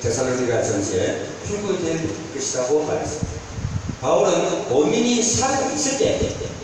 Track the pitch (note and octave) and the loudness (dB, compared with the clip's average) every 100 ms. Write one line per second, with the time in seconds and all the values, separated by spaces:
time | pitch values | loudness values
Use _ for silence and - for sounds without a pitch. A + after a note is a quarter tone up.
0 | A#2 C3 B2+ B2+ A#2+ C#3 C#3+ D3 - - | -2 0 0 0 2 2 2 0 0 0
1 | - - - - - G#3 G3+ F3 E3 D#3+ | 0 -2 -6 -8 -6 -4 -2 -2 0 -2
2 | D#3 - - C#3 - B2+ B2+ D3+ D3 D3 | -2 -6 -8 -6 -4 -2 2 2 2 -2
3 | - D3+ - - - - - - - - | -4 -4 -6 -6 -10 -6 -4 -4 -4 -4
4 | - - - E3+ F3 - - C#3+ D#3 A#3 | 2 4 4 4 2 0 2 4 4 4
5 | A#3+ A#3 G3+ - C4+ C4+ C4 D4+ C4+ - | 4 4 2 2 2 2 0 0 -2 2
6 | - - - - - - | 2 2 -2 -2 -8 -8